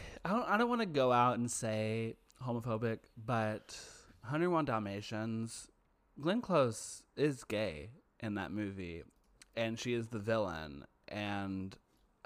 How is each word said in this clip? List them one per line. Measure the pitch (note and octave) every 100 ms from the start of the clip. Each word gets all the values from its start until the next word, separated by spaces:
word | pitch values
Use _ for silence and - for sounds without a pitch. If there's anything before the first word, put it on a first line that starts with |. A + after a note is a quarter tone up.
| - - E3
I |
don't, | A3 F3
I | G#3
don't | A#3+
wanna | A#3+ G#3
go | C#3+ B2+
out | B2 B2 A#2
and | A#2+
say | - A#2 A2 A2 A2+ A2+ A2+ _ -
homophobic, | B2+ A#2+ A#2+ A2 A#2 A2+ - -
but | A2 A2+ A2 G#2+ - - - - - -
Hundred | A2 D3+ F3
one | E3+ C#3+
Dalmatians, | A2+ G2+ G2+ G#2 G#2+ A2+ A2+ A2+ - - _ _ _ _ -
Glenn | D3+ A3
Close | A#3+ E3+ B2+ A2 - - - -
is | D3 C3
gay | - G#2 G#2+ D#2 F2+ D3 _ _
in | A2+ G#2
that | D#2+
movie, | G#2 G#2 G2 F2 E2 C#2+ _ _ _ - -
and | A2+ A2+
she | B2
is | A#2+ A2+
the | A#2
villain, | G2+ A2+ G2 D#2+ D#2 C#2 - _ -
and, | G#2 G#2 G2+ G2 F#2+ F#2+ - _ _ _ _